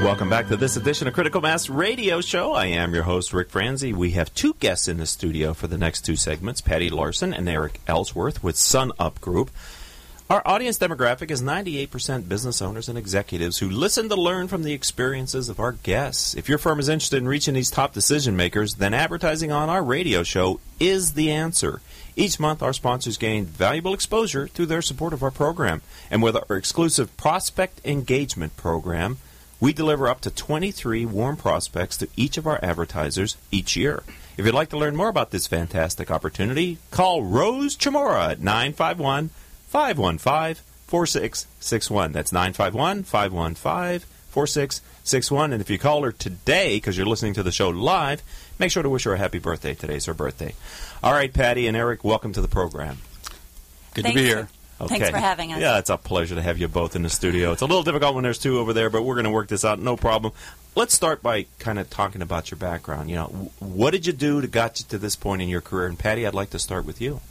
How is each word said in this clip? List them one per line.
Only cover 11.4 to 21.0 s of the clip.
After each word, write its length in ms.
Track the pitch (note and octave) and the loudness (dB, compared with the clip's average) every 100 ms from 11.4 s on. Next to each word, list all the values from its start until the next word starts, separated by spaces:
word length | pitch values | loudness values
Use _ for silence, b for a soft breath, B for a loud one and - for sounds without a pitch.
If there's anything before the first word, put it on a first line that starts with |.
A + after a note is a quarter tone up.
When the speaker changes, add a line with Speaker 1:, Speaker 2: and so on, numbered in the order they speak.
Speaker 1:
ninety-eight 500 | B2+ E3 G3+ C#3+ C#3+ | -2 -2 -2 -4 -6
percent 380 | B2+ - C3 F2+ | -6 -4 -4 -2
business 320 | G2 B2 A#2 | -4 -2 -2
owners 260 | F#2+ G#2+ A#2 | -4 -6 -6
and 100 | A#2+ | -8
executives 600 | G2+ G2 G2+ F2 E2+ F2 | -2 -2 -2 -2 -2 0
who 120 | G2 | -2
listen 380 | G2 F#3+ A3+ A3 | 0 0 0 0
to 60 | G3+ | 0
learn 320 | E3+ F#3 F#3 | 2 0 -2
from 160 | F#3 | -4
the 100 | D#3 | -4
experiences 760 | C#3+ - - B2+ C3+ C3 C3 A#2+ | -4 -4 -2 -2 -2 -4 -4 -4
of 100 | G2+ | -2
our 120 | A#2 | -4
guests. 640 | A#2 - G2 C#3 A#2+ - - | -2 0 0 0 -2 -4 -4
If 140 | - | 0
your 80 | D3 | 2
firm 200 | F3 D3+ | 2 2
is 100 | C#3 | 2
interested 280 | D#3 - C#3 | 0 2 0
in 100 | B2 | 2
reaching 280 | C#3+ D3+ C3+ | 0 0 2
these 160 | B2+ | 0
top 220 | - C#3 | 2 0
decision 420 | G2+ - D3 C3 F#2 | 2 2 2 2 2
makers, 400 | F2+ G#2+ G#2 - | 2 2 0 0
then 180 | G2 | 2
advertising 580 | A#2 D#3+ E3+ E3+ D#3 D#3+ | 2 0 0 0 0 0
on 180 | D3 D#3 | 0 2
our 140 | F#3 | 2
radio 380 | C#3+ C3+ F3+ F#2+ | 2 0 2 2
show 360 | F2 F#2+ F#2 F#2+ - - | 2 2 2 0 -6 0
is 340 | E3+ F#3+ | 2 4